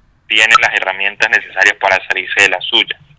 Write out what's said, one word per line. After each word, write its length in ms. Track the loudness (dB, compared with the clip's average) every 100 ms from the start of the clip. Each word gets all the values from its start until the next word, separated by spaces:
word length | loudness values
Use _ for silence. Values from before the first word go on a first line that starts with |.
| _ _ -4
tiene 260 | 2 4 4
las 120 | 4
herramientas 560 | 0 -4 -4 -6 -2 0
necesarias 460 | 0 -2 0 0 2
para 180 | 0 0 -2
salirse 340 | -6 -4 -2
de 80 | 0
la 120 | -2
suya. 360 | -2 -2 -2 -8 _